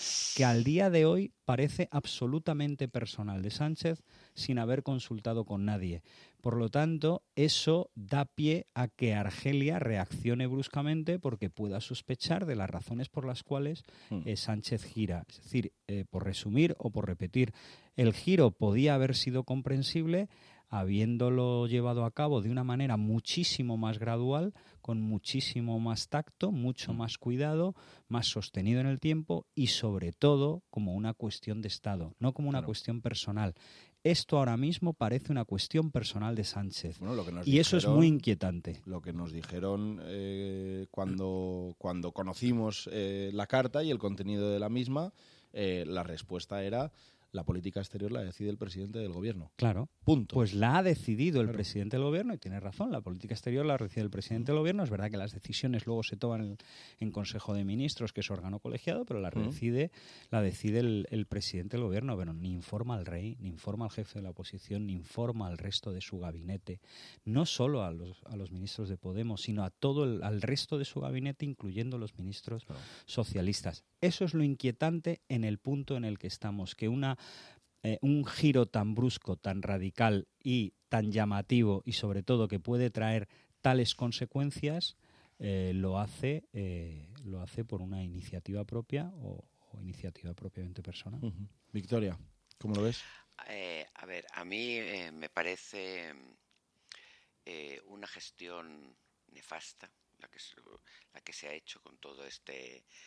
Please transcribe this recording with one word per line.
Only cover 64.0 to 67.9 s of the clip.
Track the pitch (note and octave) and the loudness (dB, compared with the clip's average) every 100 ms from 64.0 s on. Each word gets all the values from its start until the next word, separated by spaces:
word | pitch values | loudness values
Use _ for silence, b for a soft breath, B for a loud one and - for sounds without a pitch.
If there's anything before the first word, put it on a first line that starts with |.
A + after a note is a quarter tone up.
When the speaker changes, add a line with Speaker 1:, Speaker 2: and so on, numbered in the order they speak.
| G#2 G#2 | -8 -8
Speaker 1:
de | |
la | F#2 | -10
oposición, | F2 F#2 G2 - G2+ G#2 | -10 -12 -14 -8 -4 -4
ni | |
informa | F2+ E2 - A#2+ A2+ F#2 | -4 -6 -4 -2 -2 -4
al | E2+ | -4
resto | G2+ - G#2+ | -4 -6 -4
de | F#2 | -8
su | - F#2+ | -8 -8
gabinete. | F2 E2 E2 G2 - F2+ B B B B - | -6 -8 -6 -8 -8 -12 B B B B -2
No | A#2+ E3+ | 2 2
solo | - B2+ C#3 | 2 2 2
a | F#2 | -2